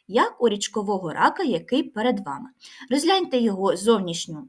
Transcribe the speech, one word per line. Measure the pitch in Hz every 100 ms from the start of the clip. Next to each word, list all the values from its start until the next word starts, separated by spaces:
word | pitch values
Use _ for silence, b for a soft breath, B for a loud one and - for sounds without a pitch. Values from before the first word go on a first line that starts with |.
| -
як | 208 440 -
у | 240
річкового | 208 - 226 202 196 170
рака, | 147 262 302
який | 339 170 - 262
перед | - 214 233 202 147
вами. | 139 - _ B B 269
Розгляньте | 294 311 381 320 262
його | 233 190 190 180
зовнішню | 202 220 180 165 - 156